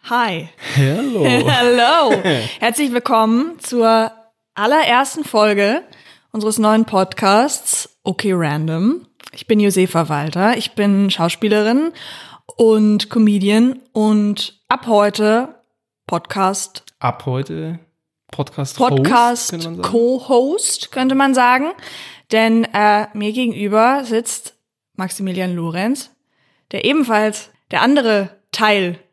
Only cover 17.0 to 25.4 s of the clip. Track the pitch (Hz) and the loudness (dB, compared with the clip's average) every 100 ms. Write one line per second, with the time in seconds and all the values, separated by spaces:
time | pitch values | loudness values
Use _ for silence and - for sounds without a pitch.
17 | 123 120 - 127 139 160 160 170 _ _ | -6 -4 -6 -6 -6 -8 -8 -10 _ _
18 | _ _ _ - 143 - 139 - 254 139 | _ _ _ -10 -8 -6 -8 -2 0 2
19 | 135 240 240 240 - 170 165 170 - 233 | 2 4 2 0 -6 -6 -10 -8 -2 0
20 | 240 262 254 247 269 381 - - - - | 2 0 0 2 2 -2 -4 -6 -8 -4
21 | 262 269 269 262 247 254 302 381 - - | 0 2 2 4 4 2 0 -8 -16 -20
22 | - - _ 214 226 226 233 226 208 208 | -20 -20 _ 0 2 2 0 2 2 2
23 | - 208 208 220 247 190 202 214 233 277 | -2 -6 -6 -2 -4 -2 -2 2 2 2
24 | 247 220 233 - - _ _ _ _ - | -2 -4 -4 -10 -12 _ _ _ _ -10
25 | 185 - 190 180 | -8 -6 -6 -4